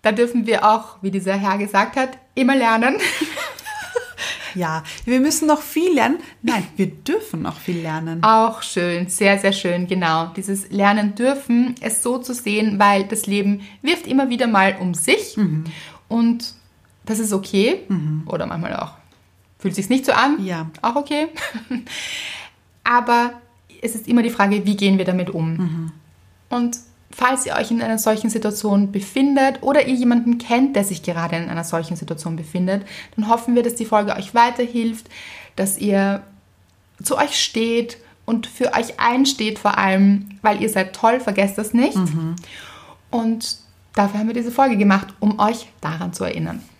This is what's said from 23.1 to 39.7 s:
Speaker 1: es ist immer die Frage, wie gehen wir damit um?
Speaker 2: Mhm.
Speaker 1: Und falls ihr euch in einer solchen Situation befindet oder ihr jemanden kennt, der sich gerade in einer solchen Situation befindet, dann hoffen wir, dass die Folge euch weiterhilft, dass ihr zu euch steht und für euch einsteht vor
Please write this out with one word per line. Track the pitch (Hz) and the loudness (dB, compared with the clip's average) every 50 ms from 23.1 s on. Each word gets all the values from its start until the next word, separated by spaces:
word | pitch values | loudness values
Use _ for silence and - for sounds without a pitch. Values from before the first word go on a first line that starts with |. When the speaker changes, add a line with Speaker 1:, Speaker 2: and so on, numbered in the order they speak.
| 240 240 240 240 240 - _ _ _ _ _ _ - - | 4 4 2 0 -4 -10 _ _ _ _ _ _ -14 -8
Speaker 1:
es | - 233 - | -6 -6 -6
ist | 214 - | -6 -2
immer | - 240 240 | 2 2 4
die | 233 233 | 4 2
Frage, | 233 - 202 202 208 208 180 | 2 2 2 2 2 2 2
wie | 208 208 | 0 0
gehen | 196 202 196 190 185 | 2 4 4 4 4
wir | 185 | 2
damit | 185 180 185 180 180 | 0 0 0 -2 -2
um? | 190 165 160 165 165 | -2 -2 -2 -2 -2
Speaker 2:
Mhm. | 175 185 165 160 170 165 160 156 - _ _ _ _ _ _ _ _ _ _ | -2 -2 -2 -2 -4 -6 -8 -10 -14 _ _ _ _ _ _ _ _ _ _
Speaker 1:
Und | 247 240 240 240 240 - - _ _ _ _ _ | -2 -2 -2 -2 -4 -8 -14 _ _ _ _ _
falls | - - - 247 269 262 - | -4 0 0 0 0 0 -2
ihr | - 76 | -2 -2
euch | - 214 - | -2 0 0
in | 233 233 | 0 0
einer | 233 220 220 220 | 0 0 -2 0
solchen | - 226 214 214 - 226 | 2 0 0 2 0 -2
Situation | 226 220 220 214 208 - - 214 202 202 202 196 | -2 0 -2 -2 -4 -2 0 2 2 2 2 2
befindet | 202 202 202 - - 262 269 285 277 277 269 269 262 262 | -2 -6 -6 -2 0 2 2 4 4 4 2 2 0 0
oder | - 269 277 302 - | -2 4 4 4 4
ihr | 254 262 | 4 0
jemanden | 240 254 240 240 240 233 240 240 233 | 2 4 4 4 4 4 2 0 0
kennt, | - - 233 247 269 277 - | 0 0 2 2 4 4 2
der | 202 196 | 0 0
sich | 196 185 - | 0 -4 -6
gerade | - 175 170 170 165 160 170 | -6 -6 -4 -4 -4 -2 -4
in | 165 170 175 | -4 -4 -4
einer | 175 165 165 | -6 -6 -4
solchen | - - 165 160 - 180 | -4 -4 -4 -4 -4 -8
Situation | - - - 165 156 - 170 165 | -8 -6 -8 -8 -8 -6 -8 -6
befindet, | 160 160 - - 180 185 185 196 202 196 - - - - - - | -6 -8 -6 -4 -2 0 0 -2 -2 -4 -10 -16 -18 -18 -8 -6
dann | 226 208 214 | -4 2 2
hoffen | 226 233 233 247 240 | 2 2 2 2 2
wir, | 240 | 2
dass | 233 233 233 | 2 2 -2
die | - 220 | -4 -2
Folge | 214 220 208 202 202 - | 2 2 2 2 0 -4
euch | - 196 - - | -4 -6 0 4
weiterhilft, | 233 233 247 - - 247 240 240 240 226 226 220 220 - - - - - - - - - - _ | 4 4 4 2 -2 -4 -2 -2 -2 -2 -2 -4 -6 -14 -20 -20 -20 -18 -18 -18 -20 -20 -12 _
dass | - 190 196 - - | -4 -2 -2 -2 -2
ihr | - 208 196 196 196 196 202 196 - - - - _ _ _ _ _ _ _ _ _ _ _ _ | 0 2 2 2 2 2 0 -2 -6 -14 -20 -20 _ _ _ _ _ _ _ _ _ _ _ _
zu | - - 277 | -4 -2 0
euch | - 190 190 - - | 0 0 0 0 -2
steht | - - - 226 226 233 233 233 233 233 - - - - _ _ _ | -4 -2 0 -2 0 2 0 0 -2 -2 -10 -18 -20 -20 _ _ _
und | - 233 220 - | -2 -2 -2 -2
für | - - - 247 - - | -8 -4 -2 -2 0 2
euch | - 233 - - - | 0 -2 -2 -2 0
einsteht | - 233 240 262 269 - - - 214 214 220 - | 0 2 4 4 2 2 2 -2 -2 -4 -4 0
vor | - 208 | 0 0